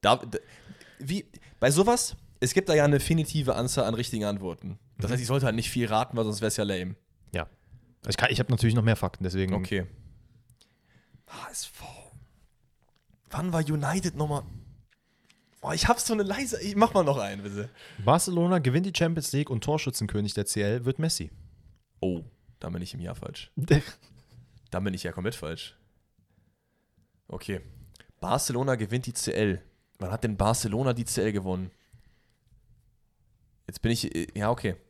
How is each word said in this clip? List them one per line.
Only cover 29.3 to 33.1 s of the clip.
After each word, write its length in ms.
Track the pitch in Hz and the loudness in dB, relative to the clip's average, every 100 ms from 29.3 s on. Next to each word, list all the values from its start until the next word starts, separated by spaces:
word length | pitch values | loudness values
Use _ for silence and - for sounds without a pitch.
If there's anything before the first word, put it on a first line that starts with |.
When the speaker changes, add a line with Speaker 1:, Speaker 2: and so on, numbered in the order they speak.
Speaker 1:
L. 320 | - 107 90 - _ _ _ | 2 2 0 -6 _ _ _
Wann 140 | 92 | -6
hat 120 | 107 | -2
denn 140 | 113 101 | -2 2
Barcelona 560 | 101 117 113 107 135 | 2 2 0 0 0
die 120 | 120 117 | 0 -2
C 180 | - | 0
L 80 | 107 | 0
gewonnen? 400 | 104 92 92 92 _ _ - _ _ _ _ _ - _ _ _ _ _ | 0 -2 -4 -6 _ _ -20 _ _ _ _ _ -20 _ _ _ _ _